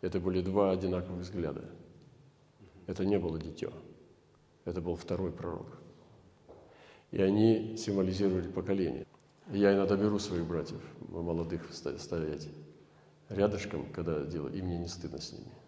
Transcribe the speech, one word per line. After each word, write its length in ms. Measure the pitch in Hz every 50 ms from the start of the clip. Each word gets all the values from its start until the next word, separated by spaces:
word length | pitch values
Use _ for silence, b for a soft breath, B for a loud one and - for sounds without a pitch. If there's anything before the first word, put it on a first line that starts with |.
Это 180 | - 92 90 95
были 220 | 87 92 92 92
два 300 | 90 95 92 104 101 95
одинаковых 500 | 92 90 92 92 90 92 90 92 90 87
взгляда. 420 | 90 90 - 92 82 76 69 - - - - - - - - - - - - - - - _ _ - _ _ _ - - - - - -
Это 180 | 95 92 95
не 120 | 98 104 98
было 220 | 85 85 80 80
дитё. 320 | 80 - - - - - - - - - - - - - - _ _ _ _ _ _ _ _ _ _
Это 160 | 90 87 90
был 140 | 80 87 85
второй 360 | 80 - - 90 87 95 85
пророк. 460 | 80 - - 85 82 85 - - - - - - - - - - - - - - _ _ _ - - - - B B B B B B B B B
И 100 | - -
они 540 | 98 95 98 107 110 113 110 110 107 110 - 110
символизировали 720 | - 110 101 98 92 92 92 92 101 98 92 92 87 87
поколение. 560 | - 95 85 - 98 98 92 78 62 67 80 - - - _ _ _ _ - -
И 80 | 127 101
я 140 | 101 98 98
иногда 220 | 98 98 95 101
беру 240 | 98 104 107 104 101
своих 260 | - - 90 87 85
братьев 360 | 80 87 80 73 - - - - - - - - -
молодых 640 | 85 85 85 85 82 82 85 82 87 82 - - -
ста-, 240 | - - 71 69 -
стоять 520 | - - 90 82 80 76 76 73 76 - - - - - B B B B B B B B B B _ -
рядышком, 560 | 104 98 101 104 104 - - - - 78 65 73 -
когда 300 | - 85 82 80 76 71
делаю, 280 | 76 87 82 73 67 -
и 80 | 95
мне 160 | 92 90 87 85
не 100 | 87 85
стыдно 320 | - 90 87 - - 78
с 120 | - -
ними. 200 | - - - - - - -